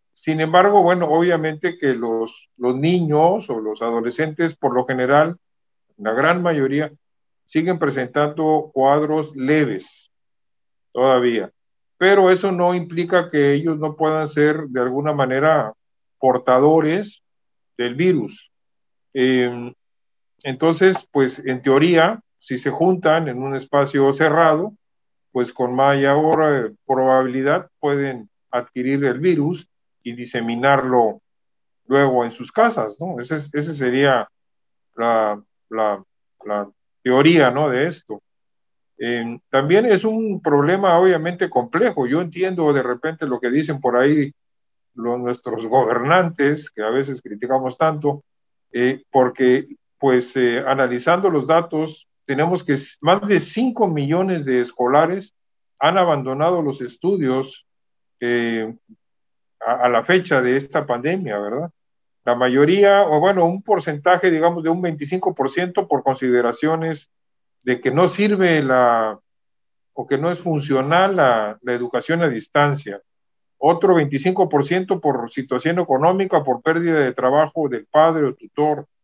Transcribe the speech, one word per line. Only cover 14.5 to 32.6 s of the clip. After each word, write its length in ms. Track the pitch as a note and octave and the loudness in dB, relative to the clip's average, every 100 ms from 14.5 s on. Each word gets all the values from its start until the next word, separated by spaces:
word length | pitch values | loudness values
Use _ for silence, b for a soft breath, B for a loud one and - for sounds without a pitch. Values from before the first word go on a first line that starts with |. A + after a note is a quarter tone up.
| D#3 C#3+ | 0 -4
de 120 | B2+ | -4
alguna 320 | B2 C3 D3+ | -2 -2 -2
manera 580 | D3 C3 C3 D3+ B2+ A2 - _ _ _ _ | -2 -2 0 2 2 -2 -8 _ _ _ _
portadores 1040 | C3 B2 - B2+ C#3+ D#3+ D#3 F3+ G#3 - _ _ _ _ _ - | 0 0 2 4 6 4 2 -2 -6 -14 _ _ _ _ _ -8
del 160 | A#2+ | -6
virus. 580 | B2+ F3+ D#3+ G#2 - _ _ _ _ _ _ _ | 0 0 0 -2 -12 _ _ _ _ _ _ _
Em, 580 | C#3 B2+ B2+ B2 B2 A#2+ - _ _ _ _ _ _ | -2 0 2 0 -4 -12 -16 _ _ _ _ _ _
entonces, 640 | C#3+ B2+ D#3+ E3 F#3+ F#3 - | -12 -2 -2 2 2 2 -2
pues, 280 | C#3+ C3 - | -2 0 -2
en 240 | C3 B2+ | -6 -4
teoría, 580 | C#3 C#3+ E3 E3+ E3 A3+ _ _ | 2 4 4 4 2 0 _ _
si 140 | - B2 | -10 -6
se 140 | C#3+ | -6
juntan 580 | C3 F3 F3+ D#3+ D#3+ D#3 | 0 0 2 2 2 0
en 140 | B2 | -6
un 120 | C3+ | -6
espacio 560 | C3+ - C#3+ C#3 C#3+ C#3 | -8 -2 0 0 2 2
cerrado, 580 | C#3 D3+ D#3 E3 D#3 G3+ - _ _ _ _ _ | 2 2 4 4 2 -2 -10 _ _ _ _ _
pues, 220 | B2+ B2 | -4 -4
con 220 | - B2 | -4 -4
mayor, 640 | B2+ C#3 C#3 C#3 C#3+ D#3 D#3+ | 2 2 4 2 2 2 2
eh, 320 | D#3 C#3 A2 G#2 - | 2 0 -2 -8 -4
probabilidad 800 | C3 C3 C3 C3 B2+ C3+ E3+ F3+ _ | 0 4 2 2 -2 -2 -2 -4 _
pueden 500 | D3 C#3+ C#3 B2 G#2 _ _ | -2 -2 -4 -8 -14 _ _
adquirir 540 | B2+ - B2+ B2+ C#3 | -8 -6 -6 -4 0
el 140 | C#3 B2 | 0 0
virus 500 | F3 D#3+ C#3+ F3+ - _ _ _ | 0 0 -2 -4 -12 _ _ _
y 120 | B2 | -14
diseminarlo 1080 | A#2+ A#2+ B2 A#2 A#2 C3+ C#3 C3 B2+ A2+ G#2 _ _ _ _ _ _ - | -12 -8 -6 -4 -2 2 2 2 2 0 -2 _ _ _ _ _ _ -2
luego 380 | C#3 C#3 B2+ | 2 2 0
en 60 | A#2+ | -2
sus 200 | - A#2 | -8 -6
casas, 480 | - | 0